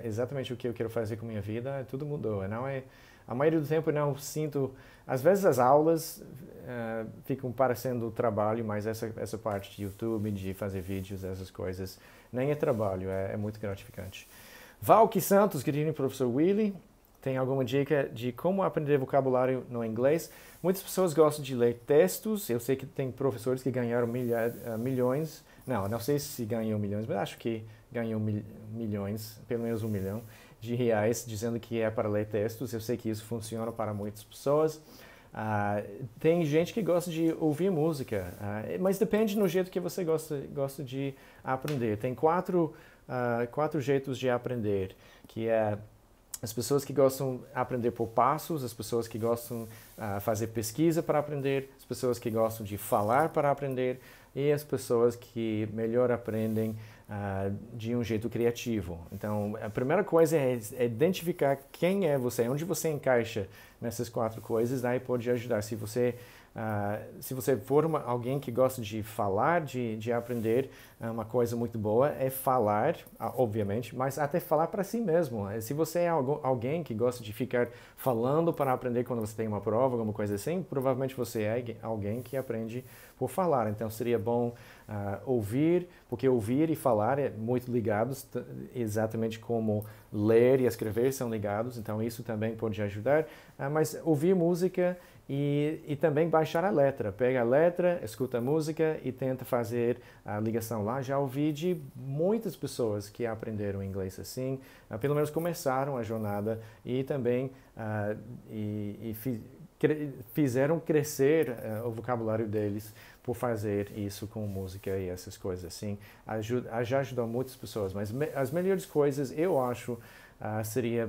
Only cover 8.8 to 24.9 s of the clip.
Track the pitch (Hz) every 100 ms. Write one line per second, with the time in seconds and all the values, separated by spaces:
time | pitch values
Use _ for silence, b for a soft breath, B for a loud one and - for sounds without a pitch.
8.8 | 107 110 113 104 110 104 110 101 - -
9.8 | 101 101 113 110 107 98 95 92 101 98
10.8 | 90 98 92 95 92 92 92 - 92 92
11.8 | 92 - B B B 123 139 147 156 110
12.8 | 104 92 95 95 95 107 104 107 104 98
13.8 | - - 92 - - B B B B B
14.8 | - 202 226 196 - 202 208 143 135 143
15.8 | 156 143 135 - 127 127 170 202 214 180
16.8 | - _ _ - 131 131 131 135 120 139
17.8 | 135 147 135 113 123 - 175 190 170 165
18.8 | 143 143 131 139 131 127 127 127 123 120
19.8 | 113 110 131 165 - B B B 170 190
20.8 | - - 185 151 151 147 135 123 120 120
21.8 | - 147 185 - 220 208 - 120 - 135
22.8 | 139 - 131 - 135 113 127 131 131 123
23.8 | 120 120 117 123 120 117 117 - 120 110
24.8 | 127